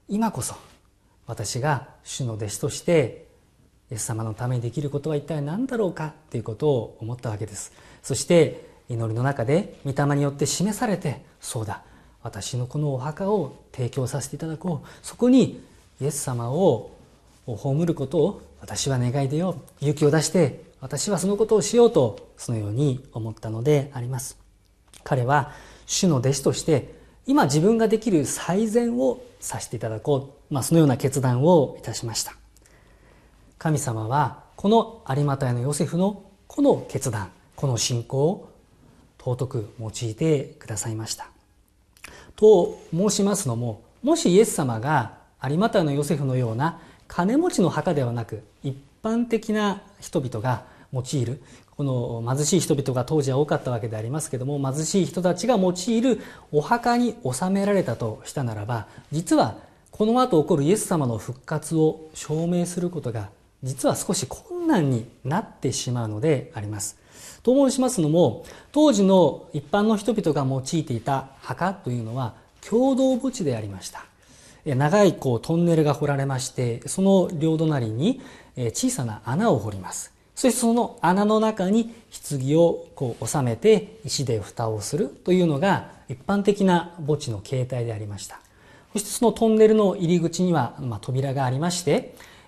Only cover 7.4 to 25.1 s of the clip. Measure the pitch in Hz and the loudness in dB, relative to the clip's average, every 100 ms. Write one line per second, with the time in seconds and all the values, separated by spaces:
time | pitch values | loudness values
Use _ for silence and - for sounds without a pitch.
7.4 | 107 98 - - - - - 131 - 175 | -8 -12 -16 -18 -20 -14 -6 -4 4 6
8.4 | 139 - - - - 117 113 110 131 135 | 6 2 -16 -20 -10 -4 -4 0 -2 -2
9.4 | 113 156 208 - 139 131 143 143 143 139 | 0 0 -2 -8 -6 -2 0 2 0 0
10.4 | 143 - 190 208 240 180 - - - _ | -2 0 -2 -2 -2 -2 -4 -8 -12 _
11.4 | - 120 107 104 - - - _ 117 - | -10 -8 -8 -10 -14 -20 -20 _ -14 -12
12.4 | - 123 123 147 151 131 143 151 196 208 | -8 -6 -6 -4 -2 -4 -6 -4 -2 -2
13.4 | 135 - - - 120 - 123 143 - 147 | -2 -10 -14 -6 -6 -4 -4 -4 -8 -8
14.4 | 160 156 185 147 - - - - 240 254 | -8 -6 -6 -6 -8 -18 -14 0 6 6
15.4 | 190 - - - _ - 135 156 - 123 | 6 0 -18 -20 _ -6 -4 -4 -4 -4
16.4 | 117 147 185 117 - - - _ _ _ | -2 2 4 2 -2 -20 -20 _ _ _
17.4 | - 104 143 139 170 156 135 175 160 202 | -12 -6 -2 0 0 -2 -2 0 0 -2
18.4 | - - - - 143 131 123 139 139 151 | -14 -20 -12 -6 -2 0 0 0 -2 0
19.4 | 185 147 - - 139 147 147 156 147 185 | -2 -4 -10 -6 -2 2 4 4 4 4
20.4 | 143 - - - 135 147 - 180 190 208 | 2 0 -14 -16 -10 -6 -2 0 0 0
21.4 | 220 214 151 233 233 196 120 - - - | 4 2 4 6 6 6 2 0 -14 -14
22.4 | - 113 104 110 147 127 - 120 110 110 | -6 -4 -2 0 0 0 -6 -10 -10 -10
23.4 | 113 110 127 147 135 127 120 131 - - | -8 -2 2 2 2 -6 -6 -6 -8 -14
24.4 | _ _ _ _ _ - - | _ _ _ _ _ -12 -4